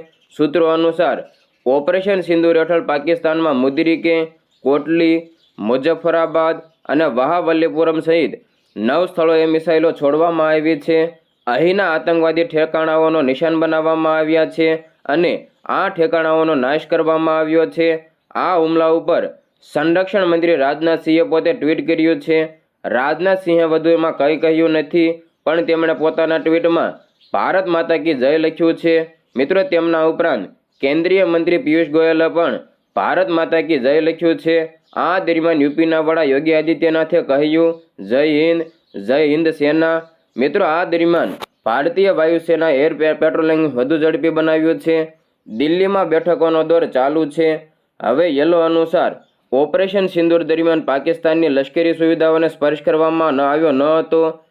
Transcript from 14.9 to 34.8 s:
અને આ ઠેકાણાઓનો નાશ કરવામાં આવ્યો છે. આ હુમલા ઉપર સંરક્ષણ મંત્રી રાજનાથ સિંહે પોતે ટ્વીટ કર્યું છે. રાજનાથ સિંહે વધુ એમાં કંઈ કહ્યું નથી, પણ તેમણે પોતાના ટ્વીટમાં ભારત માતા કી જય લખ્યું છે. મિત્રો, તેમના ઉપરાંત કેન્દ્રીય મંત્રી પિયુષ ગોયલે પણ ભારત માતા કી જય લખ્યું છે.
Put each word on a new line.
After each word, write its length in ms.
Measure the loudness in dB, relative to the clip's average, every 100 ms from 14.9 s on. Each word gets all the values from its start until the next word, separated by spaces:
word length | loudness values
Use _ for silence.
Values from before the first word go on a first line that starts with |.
| _ -4
અને 420 | 0 0 -2 -10 _ -6
આ 240 | -2 -2
ઠેકાણાઓનો 640 | -2 0 0 0 0 2 0
નાશ 320 | 0 -2 -2
કરવામાં 520 | -2 0 0 0 0
આવ્યો 260 | 0 0 0
છે. 440 | 0 0 -2 -6 _ _
આ 260 | -4 -2 0
હુમલા 300 | 0 2 2
ઉપર 420 | 0 0 -2 -2 -10 _ _ -8
સંરક્ષણ 520 | -4 0 0 0 0 0
મંત્રી 300 | 0 2 2
રાજનાથ 480 | 0 0 -2 -2
સિંહે 200 | 0 0
પોતે 300 | 2 0 0
ટ્વીટ 340 | -2 -2 -2 -2
કર્યું 340 | 0 0 0
છે. 280 | 0 0 0 -8 _ _ -4
રાજનાથ 580 | -2 -2 -2 0 0
સિંહે 200 | 0 2
વધુ 260 | 2 2 2
એમાં 280 | 2 0 0
કંઈ 200 | 0 0
કહ્યું 320 | 0 2 2
નથી, 520 | 0 0 0 0 -2 _ _
પણ 180 | -4 -2
તેમણે 320 | 0 0 0
પોતાના 440 | 0 -2 0 0 0
ટ્વીટમાં 600 | 0 0 2 0 -2 -6 _ _ -6
ભારત 340 | -4 0 -2 0
માતા 300 | -2 0 -2
કી 160 | -2
જય 240 | 0 0 2
લખ્યું 360 | -2 0 -2
છે. 440 | 0 0 0 -2 _ _ -4
મિત્રો, 280 | 0 0
તેમના 400 | 0 0 0 2
ઉપરાંત 460 | 0 0 -2 -2 -6 _ _ -4
કેન્દ્રીય 440 | -2 0 2 2 2
મંત્રી 320 | 0 0 0
પિયુષ 300 | 0 0 2
ગોયલે 400 | 2 2 2 0
પણ 320 | 0 -2 -4 -10 _ _ -4
ભારત 340 | -2 0 0
માતા 320 | -2 0 -2
કી 180 | 0 0
જય 220 | 2 2
લખ્યું 340 | 0 0 -2 0
છે. 440 | 0 0 -2 _